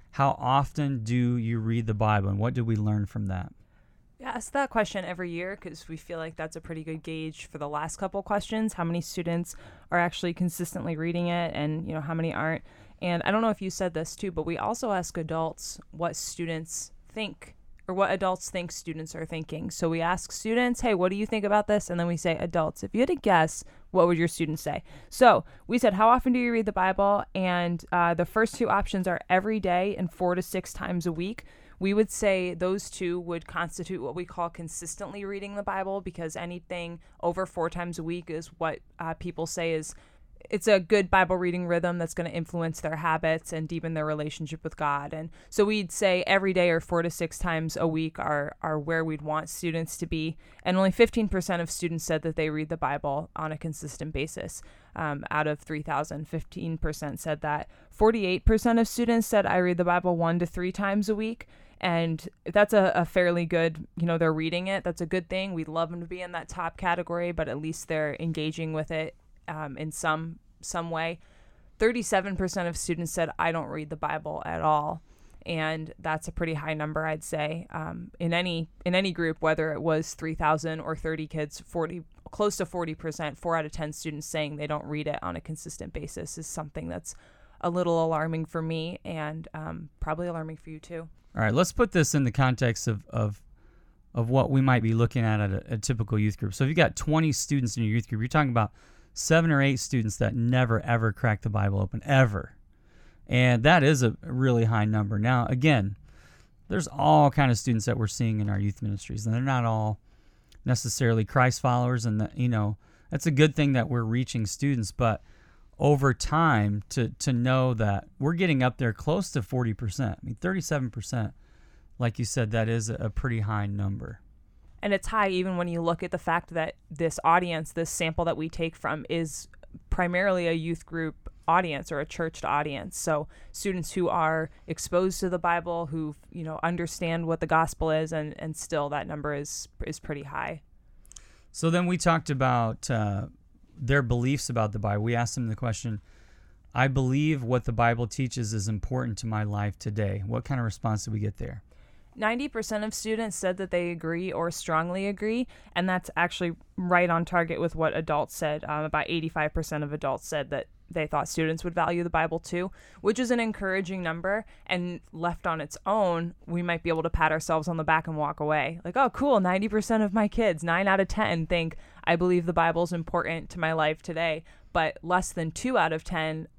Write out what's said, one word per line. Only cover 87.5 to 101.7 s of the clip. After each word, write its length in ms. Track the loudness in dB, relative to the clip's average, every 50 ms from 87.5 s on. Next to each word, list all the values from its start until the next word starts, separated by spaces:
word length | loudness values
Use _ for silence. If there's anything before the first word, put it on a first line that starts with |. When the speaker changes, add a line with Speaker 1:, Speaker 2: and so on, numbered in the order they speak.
| -10 -6
Speaker 2:
a 100 | -4 -2
little 360 | 0 2 2 2 4 4 4
alarming 400 | 2 2 0 0 0 -2 -2 -4
for 160 | -4 -4 -4
me 380 | -4 -2 -4 -4 -4 -6 -8 -10 -10
and, 460 | -8 -8 -6 -6 -6 -6 -8 -10 -12 -10
um, 360 | -10 -8 -8 -8 -10 -12 -14 -12 -8
probably 280 | -6 -4 -4 -2 -4 -4
alarming 280 | -4 -6 -6 -8 -10
for 140 | -12 -14 -16
you 100 | -16 -16
too. 300 | -14 -12 -12 -12 -12 -12 -16 -20 -20 -10 -2
Speaker 1:
All 60 | 0
right, 120 | 2 4 4
let's 180 | 4 4 4
put 220 | 4 2 2 4 4
this 200 | 4 4 4 4
in 120 | 2 2
the 60 | 2
context 560 | 2 4 4 4 4 4 2 0 0 0 0 -2
of, 200 | -2 -2 -4 -6
of, 340 | -2 0 0 0 -2 -4 -12 -20 -20 -20 -20 -20 -20 -20 -20 -20 -20 _ _ _ -2
of 160 | -2 0 4
what 220 | 4 4 4 6
we 100 | 4 4
might 220 | 6 6 6 6 6
be 100 | 4 4
looking 320 | 4 4 4 4 2 2
at 140 | 2 4 2
at 120 | 2 2
a, 220 | 0 -2 -2 -4 -4
a 40 | -4
typical 400 | -2 -2 0 0 0 0 2 2
youth 180 | 2 2 2 0
group. 160 | -4 -4 -2
So 100 | 0 0
if 40 | 2
you 80 | 4
got 200 | 4 4 4 2
twenty 360 | 0 -2 2 2 4 4 2
students 440 | 2 0 -2 0 0 0 0 0 0
in 80 | 0 0
your 80 | 2
youth 160 | 2 0 0 -2
group, 140 | -2 -4
you're 60 | -2 0
talking 240 | 2 2 2 4
about 200 | 4 2 2 0 -2 -10 -20 -20 -20 -20 -20 -16 -10
seven 340 | -4 2 4 6 6 6 6
or 100 | 4 4
eight 200 | 4 4 2 2
students 380 | 0 0 0 0 0 0 0 0
that 180 | 0 0 2
never, 440 | 2 2 4 4 4 4 4 2 2
ever 300 | 2 2 2 2 2 2
crack 300 | 0 0 0 0 0 0
the 80 | 0 -2
Bible 320 | 0 2 2 2